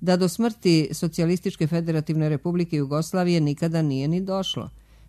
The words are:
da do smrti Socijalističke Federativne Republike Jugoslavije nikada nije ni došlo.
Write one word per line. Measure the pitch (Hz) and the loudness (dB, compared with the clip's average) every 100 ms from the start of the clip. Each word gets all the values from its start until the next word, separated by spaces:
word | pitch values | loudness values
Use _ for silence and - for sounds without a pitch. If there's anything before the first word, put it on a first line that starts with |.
da | 170 180 | 2 2
do | 180 | 2
smrti | - 226 220 185 160 151 | 0 -2 0 4 4 2
Socijalističke | 156 170 170 165 180 196 - 156 | -2 -4 0 0 0 -2 -2 -2
Federativne | 170 165 160 151 160 151 | -2 0 -2 0 0 0
Republike | 151 175 175 170 151 | 0 -2 -2 -2 -2
Jugoslavije | 135 147 160 190 175 170 | -2 -2 -2 0 2 2
nikada | 147 143 165 165 | 2 0 -2 0
nije | 151 131 143 | 0 0 0
ni | 175 | -2
došlo. | 190 190 185 - 113 - - - | -2 -4 -4 -6 -8 -14 -20 -20